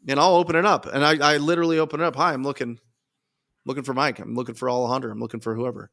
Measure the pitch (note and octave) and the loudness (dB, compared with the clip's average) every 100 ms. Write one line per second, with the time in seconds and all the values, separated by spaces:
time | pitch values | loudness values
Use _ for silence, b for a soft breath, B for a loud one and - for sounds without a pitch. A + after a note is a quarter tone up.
0 | - C#3 E3+ F3 E3+ E3 G3 E3 - C3+ | -2 2 6 6 4 2 4 2 0 2
1 | D3 D#3 D3 D3 D3 E3+ E3+ D#3+ D#3 D3+ | 2 4 4 2 2 0 2 2 0 -2
2 | E3+ C3 E3+ C#3 C3+ C#3 B2 A#2 _ _ | -4 0 0 0 -6 -6 -8 -10 _ _
3 | _ _ _ _ _ _ - C3+ C3 C3 | _ _ _ _ _ _ -10 -8 -4 0
4 | C#3+ B2 - A#2 A#2+ A2+ B2+ B2 B2 B2+ | 0 -2 -8 -8 -8 -6 -2 -2 0 -2
5 | B2 G#2+ A2+ A2+ A2 A2 B2 A#2+ G#2+ | -4 -8 -8 -8 -6 -4 -6 -8 -16